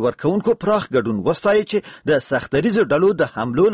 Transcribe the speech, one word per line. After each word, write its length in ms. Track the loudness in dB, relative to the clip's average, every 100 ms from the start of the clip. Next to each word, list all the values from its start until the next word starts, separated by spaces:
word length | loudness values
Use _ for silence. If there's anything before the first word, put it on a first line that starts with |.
| -2
ورکوونکو 540 | -2 -2 -2 0 -2 0
پراخ 260 | -2 0
ګډون 340 | -2 -2 -2 -2
وستایه 400 | -2 2 0 0
چې 80 | -4 -6 -12 0
د 100 | 0 0
سختریزو 580 | -4 -2 0 0 0 2
ډلو 180 | 2 2 2
د 120 | -2 -2
حملو 300 | -4 2 2